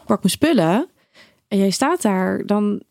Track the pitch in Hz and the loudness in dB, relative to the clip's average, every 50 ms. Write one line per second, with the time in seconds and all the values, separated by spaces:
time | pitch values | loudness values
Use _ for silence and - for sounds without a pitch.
0 | - - 220 - - 185 - - 285 311 330 214 160 160 175 247 349 - _ _ | -4 -4 -4 0 0 -2 0 0 0 2 2 2 2 2 2 0 -2 -4 _ _
1 | _ _ _ - - _ _ _ _ _ 214 196 196 196 180 - 262 294 359 349 | _ _ _ -20 -20 _ _ _ _ _ 0 0 0 0 0 0 0 0 0 0
2 | - 214 190 185 185 190 190 - - - 202 208 208 208 208 - - _ | 0 0 0 0 0 -2 -2 -4 -4 -2 -2 0 0 -2 -4 -6 -10 _